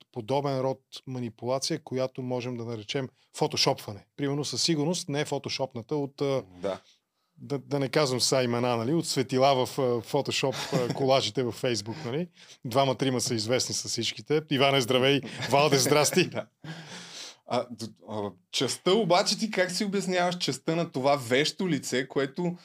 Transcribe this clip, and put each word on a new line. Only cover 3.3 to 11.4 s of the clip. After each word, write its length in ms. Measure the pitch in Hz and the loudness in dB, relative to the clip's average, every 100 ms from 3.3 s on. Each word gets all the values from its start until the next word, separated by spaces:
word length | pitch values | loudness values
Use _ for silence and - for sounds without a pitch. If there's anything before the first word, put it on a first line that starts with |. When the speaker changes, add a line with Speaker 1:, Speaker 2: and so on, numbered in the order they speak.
| - | -4
Speaker 1:
фотошопване. 680 | 151 - 147 131 - 98 _ - | -2 0 0 0 -4 -14 _ -4
Примерно 280 | 139 143 | -2 -2
със 180 | 143 120 | -2 -2
сигурност 460 | - 156 147 180 - | 0 2 0 -2 -2
не 120 | 143 | -2
е 40 | |
фотошопната 720 | 147 139 135 - 135 120 - 151 | -2 -4 -4 -6 -6 -6 -6 -4
от, 240 | 135 - | -4 -2
а, 220 | 139 131 95 90 | 0 0 -4 -8
Speaker 2:
Да. 180 | 95 92 _ _ _ _ _ - | -6 -6 _ _ _ _ _ -14
Speaker 1:
да, 220 | 123 139 | -6 -6
да 200 | 123 143 | -2 -2
не 100 | 131 | 0
казвам 320 | 156 139 127 | 2 2 2
са 220 | - 135 | 2 4
имена, 340 | 123 120 123 117 | 2 2 2 2
нали, 180 | 117 | 2
от 120 | 165 165 | 0 0
светила 600 | 143 - 127 139 131 123 | -2 2 4 6 6 2
в, 120 | - | 0
а, 40 | |
Photoshop, 720 | 127 120 - 147 127 - 139 - - 135 123 | 0 0 0 -2 0 0 0 -2 -2 0 0
а, 40 | |
колажите 480 | 135 135 135 107 135 | 0 4 4 2 -2